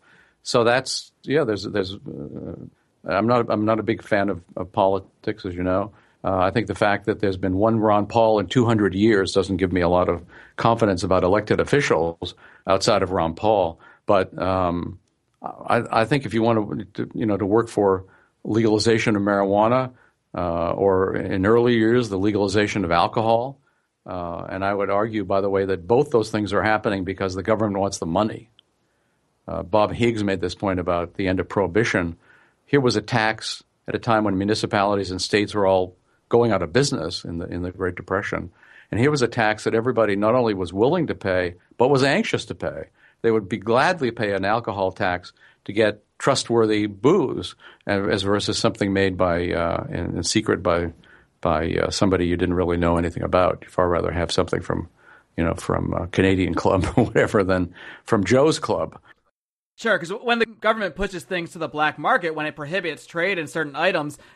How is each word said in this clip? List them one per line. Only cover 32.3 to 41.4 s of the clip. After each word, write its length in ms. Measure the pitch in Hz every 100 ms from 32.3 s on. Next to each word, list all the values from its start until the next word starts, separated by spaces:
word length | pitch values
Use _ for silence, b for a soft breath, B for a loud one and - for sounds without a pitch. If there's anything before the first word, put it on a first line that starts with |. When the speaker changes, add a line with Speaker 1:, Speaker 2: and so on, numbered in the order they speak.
| b b b -
Speaker 1:
Here 140 | 143
was 160 | 123 104
a 60 |
tax 640 | 104 117 110 110 - - - _ -
at 80 | 104
a 40 |
time 240 | 117 110
when 140 | 107 95
municipalities 760 | 101 107 113 107 98 101 92
and 100 | 92
states 320 | - 104 104
were 140 | 107 95
all 280 | 95 90 - _ _ -
going 220 | 120 120
out 100 | 95
of 100 | 82
business 540 | 113 143 127 80 - -
in 140 | 85
the, 60 | 87
in 140 | 90
the 100 | 90
Great 240 | 92 92 90
Depression. 540 | 90 95 - 85 87 B B B B
And 100 | 101
here 120 | 143
was 100 | 151
a 60 | 117
tax 380 | 120 107 107 113
that 100 | 113
everybody 400 | 123 113 104 101
not 180 | 107
only 200 | 127 113
was 180 | 98 87
willing 360 | 95 127 180 131
to 80 | 92
pay, 400 | 98 92